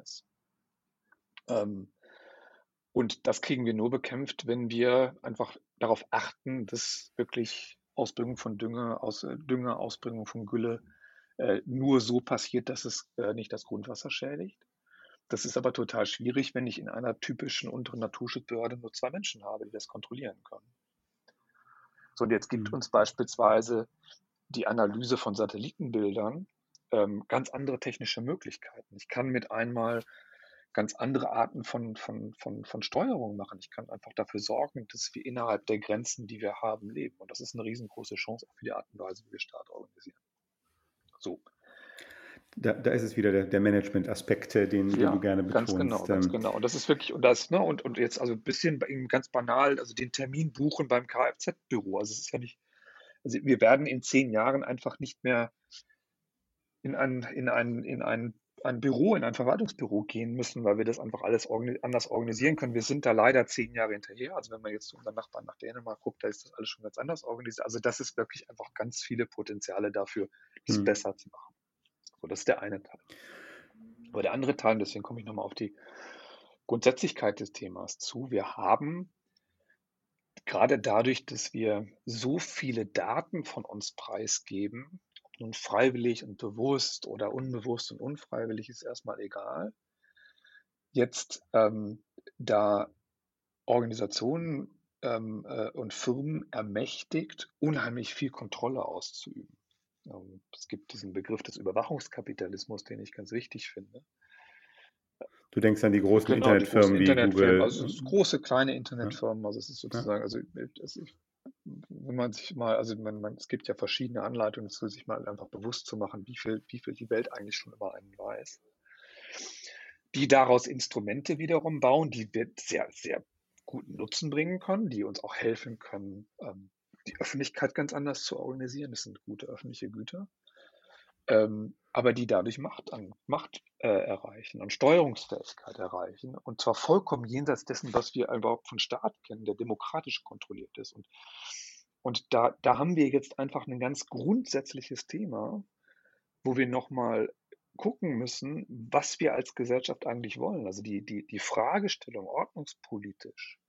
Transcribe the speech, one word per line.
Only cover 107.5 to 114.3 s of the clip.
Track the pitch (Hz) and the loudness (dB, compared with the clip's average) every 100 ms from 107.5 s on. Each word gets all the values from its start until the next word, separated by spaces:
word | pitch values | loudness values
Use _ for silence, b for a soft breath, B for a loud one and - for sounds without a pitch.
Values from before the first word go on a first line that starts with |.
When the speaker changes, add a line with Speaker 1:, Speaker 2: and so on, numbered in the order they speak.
Speaker 2:
Google. | 92 | 10
Speaker 1:
also | 95 135 120 | 6 2 -4
es | - | -6
sind | 131 | 2
große, | 196 190 139 | 4 6 2
kleine | - 127 135 | 2 2 4
Speaker 2:
Ja. | 127 | 0
Speaker 1:
Internetfirmen, | - 120 110 - 113 110 107 | -6 -6 -4 -2 -2 -2 -4
also | 110 | -6
es | - | -8
ist | 135 | -12
Speaker 2:
Ja. | 107 | -8
Speaker 1:
sozusagen, | 117 107 104 | -6 -2 -2
also, | 107 110 - - 120 - | -2 -6 -8 -10 -10 -10
also | 139 - | -12 -12
ich, | 165 _ _ _ - - | -14 _ _ _ -20 -18
wenn | - 139 - - 135 127 | -16 -16 -14 -14 -6 -2
man | 123 | -2
sich | 104 - 156 | -2 -10 -4
mal, | 117 110 | 0 2
also | 113 110 | 0 -4
man, | 107 107 | -6 -6
man, | 107 117 | -8 -10
es | - | -6
gibt | - - | -6 -4
ja | - | -4
verschiedene | - - 127 120 | -2 -2 -2 -4
Anleitungen | 101 | -4